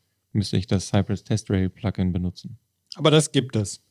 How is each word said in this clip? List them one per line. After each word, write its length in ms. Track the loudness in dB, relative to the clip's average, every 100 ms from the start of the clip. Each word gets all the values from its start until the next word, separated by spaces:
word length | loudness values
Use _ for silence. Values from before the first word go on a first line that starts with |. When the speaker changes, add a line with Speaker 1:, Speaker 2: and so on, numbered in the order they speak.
| _ _ _
Speaker 1:
müsste 260 | -4 -2 -2
ich 100 | 0
das 200 | -2 0
Cypress 360 | 0 0 -2
TestRail 460 | -2 -4 0 0 0
Plugin 440 | -2 -4 -2 0
benutzen. 460 | 0 -4 -6 -14 -18 _ _ _ -2
Speaker 2:
Aber 140 | 4
das 220 | 4 4
gibt 240 | 0 0 -2
es? 280 | -4 -6 _